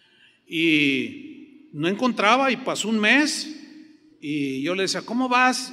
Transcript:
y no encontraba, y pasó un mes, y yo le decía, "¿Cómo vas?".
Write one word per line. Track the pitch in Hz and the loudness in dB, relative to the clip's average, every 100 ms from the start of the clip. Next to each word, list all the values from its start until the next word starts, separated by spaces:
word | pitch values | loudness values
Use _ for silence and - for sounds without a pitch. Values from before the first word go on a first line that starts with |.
| _ _ _ _ | _ _ _ _
y | - 165 165 156 143 131 120 - - - - - - | -8 0 4 4 4 0 -2 -8 -16 -18 -20 -20 -16
no | 151 165 | -4 -2
encontraba, | 202 247 226 202 247 269 | 0 -2 2 2 4 2
y | 254 | -2
pasó | 262 143 202 | -4 -4 -2
un | 220 | 0
mes, | 208 262 302 - - - - - - _ _ _ | 4 4 2 -2 -8 -14 -18 -20 -20 _ _ _
y | 151 147 139 135 | -6 -4 -4 -4
yo | 147 | -4
le | 190 | -2
decía, | 190 180 | -2 -4
"¿Cómo | - 233 254 | -4 -2 0
vas?". | 247 254 247 - | 2 2 2 -6